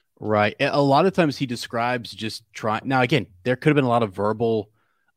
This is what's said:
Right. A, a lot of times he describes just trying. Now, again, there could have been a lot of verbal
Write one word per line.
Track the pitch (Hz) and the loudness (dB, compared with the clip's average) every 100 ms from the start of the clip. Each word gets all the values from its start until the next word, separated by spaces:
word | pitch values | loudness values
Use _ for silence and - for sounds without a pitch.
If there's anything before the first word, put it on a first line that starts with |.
| _ _ | _ _
Right. | 104 107 107 - | -2 2 2 0
A, | 135 | 0
a | 147 | 2
lot | 143 139 | 4 4
of | 185 | 4
times | 185 160 123 | 2 0 -2
he | |
describes | 131 120 - 117 120 123 113 | -6 -6 -6 -4 -2 -4 -8
just | 95 107 - - | -10 -10 -10 -16
trying. | - 110 107 127 | -6 -4 -2 0
Now, | 135 | 0
again, | - 147 - _ | 2 0 -2 _
there | 123 127 | -4 0
could | 156 | 2
have | 147 | 2
been | |
a | 127 | 2
lot | 120 | 2
of | 110 | 0
verbal | 95 104 110 117 110 101 _ _ _ _ | -2 -4 0 -2 -2 -4 _ _ _ _